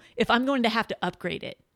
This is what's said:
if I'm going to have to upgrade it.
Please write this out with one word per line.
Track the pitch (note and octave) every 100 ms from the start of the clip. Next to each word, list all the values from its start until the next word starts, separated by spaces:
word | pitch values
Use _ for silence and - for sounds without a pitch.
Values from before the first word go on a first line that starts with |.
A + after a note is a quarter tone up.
| - -
if | G#3+
I'm | A#3 C4
going | C#4
to | A3+
have | A3+ G#3
to | -
upgrade | F3+ - F3+ E3
it. | - - _